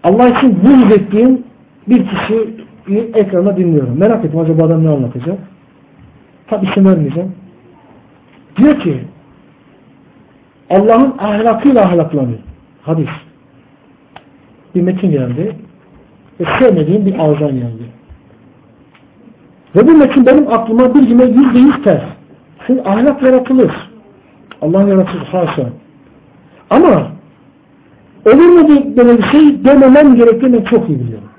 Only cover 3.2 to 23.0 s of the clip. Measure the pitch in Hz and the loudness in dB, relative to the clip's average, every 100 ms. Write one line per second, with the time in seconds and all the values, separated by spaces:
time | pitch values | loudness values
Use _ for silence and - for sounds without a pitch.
3.2 | 190 185 196 185 175 151 123 131 208 220 | -2 -2 -2 -2 -2 -2 -2 -2 -2 -2
4.2 | 156 160 160 165 160 160 160 143 120 120 | -4 -4 -2 0 0 0 0 -2 -4 -8
5.2 | 135 196 - _ _ _ _ _ - _ | -10 -12 -16 _ _ _ _ _ -20 _
6.2 | _ _ _ 208 190 202 190 175 143 160 | _ _ _ -6 -4 0 2 2 -2 -6
7.2 | 190 - - _ _ _ _ - _ _ | -10 -14 -20 _ _ _ _ -20 _ _
8.2 | _ _ _ - 285 - 175 131 - - | _ _ _ 0 0 2 -4 -8 -12 -20
9.2 | _ _ _ _ _ _ _ _ _ _ | _ _ _ _ _ _ _ _ _ _
10.2 | _ _ _ _ _ 185 214 226 269 - | _ _ _ _ _ 0 2 2 0 -4
11.2 | 208 208 226 220 285 247 190 175 160 147 | -6 -2 -2 0 0 2 0 0 -4 -6
12.2 | 123 113 - - _ _ - 160 135 - | -6 -8 -16 -20 _ _ -8 -6 -6 -10
13.2 | _ _ _ _ _ _ _ _ _ - | _ _ _ _ _ _ _ _ _ -20
14.2 | _ _ _ _ _ 185 180 185 190 143 | _ _ _ _ _ -6 -4 -4 -4 -4
15.2 | 123 123 190 151 - _ _ _ _ _ | -4 -8 -8 -12 -20 _ _ _ _ _
16.2 | _ - 170 - 254 175 151 208 190 190 | _ -12 -8 0 0 0 -2 -2 -2 -2
17.2 | 156 147 147 131 120 113 120 - _ - | -2 -2 -4 -6 -10 -12 -20 -20 _ -20
18.2 | _ _ _ _ _ _ _ _ _ _ | _ _ _ _ _ _ _ _ _ _
19.2 | - _ _ _ _ 185 247 311 269 269 | -20 _ _ _ _ 0 4 4 4 2
20.2 | 247 294 262 226 226 233 254 285 240 240 | 4 2 2 -2 -2 0 2 2 2 2
21.2 | 254 220 269 247 277 - 208 - - - | 2 2 2 4 2 2 -2 -2 -6 -18
22.2 | _ - _ _ - 254 196 208 | _ -20 _ _ -4 -4 -2 0